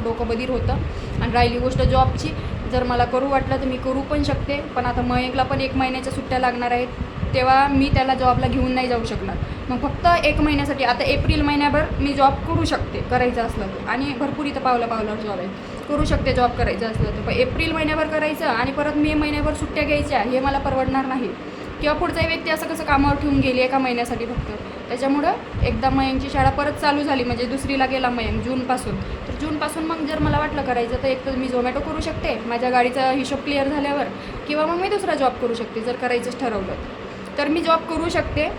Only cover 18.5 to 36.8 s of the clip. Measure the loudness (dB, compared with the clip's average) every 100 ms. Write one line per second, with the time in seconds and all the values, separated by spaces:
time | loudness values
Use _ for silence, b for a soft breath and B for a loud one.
18.5 | 0 0 0 0 2 2 2 0 0 0
19.5 | -2 -4 -2 0 0 2 0 2 2 2
20.5 | 0 0 0 0 0 0 -2 -4 -6 -12
21.5 | B B -2 0 0 0 0 0 -2 -2
22.5 | -2 -2 -4 2 4 4 4 2 2 2
23.5 | 2 2 2 0 0 -2 -4 -4 -4 -6
24.5 | -8 -10 -10 -8 -2 0 2 2 0 -4
25.5 | -2 0 2 2 2 2 0 -2 2 2
26.5 | 2 -2 0 2 2 2 0 0 -2 -2
27.5 | -2 -2 0 2 2 0 0 -2 -2 -2
28.5 | -2 0 -2 -2 -4 -6 -8 -8 -6 -4
29.5 | -2 -4 -4 -4 -2 -2 0 2 2 0
30.5 | -2 0 0 0 0 0 0 -2 -2 -2
31.5 | 0 0 -2 -4 -4 -4 -2 -4 -4 -4
32.5 | -2 2 4 2 2 2 2 -2 -4 -2
33.5 | 0 0 0 0 -2 -2 -6 B B -4
34.5 | 0 0 0 0 0 0 2 2 0 -4
35.5 | -2 -4 -6 -4 -4 0 0 -2 -4 -2
36.5 | -2 -4 -6